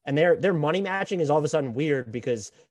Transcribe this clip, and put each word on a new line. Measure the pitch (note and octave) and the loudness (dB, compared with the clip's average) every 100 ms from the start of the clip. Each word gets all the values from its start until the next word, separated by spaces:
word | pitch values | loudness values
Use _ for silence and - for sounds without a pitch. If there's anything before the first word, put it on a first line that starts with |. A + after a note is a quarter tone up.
| - | -4
And | C#3+ | 2
their, | F3 E3 | 4 4
their | F#3+ | 2
money | E3+ D3 F3+ | 2 0 0
matching | F#3+ F#3+ G3 F#3 | -2 -4 -4 -2
is | D3 | 2
all | D3+ | 2
of | |
a | D3 | 2
sudden | D#3 C3+ | 0 -2
weird | A#2 D#3 C#3 A#2+ | -2 -2 -2 -4
because | A#2 C3 A#2 G2+ - _ | -6 -4 -4 -6 -20 _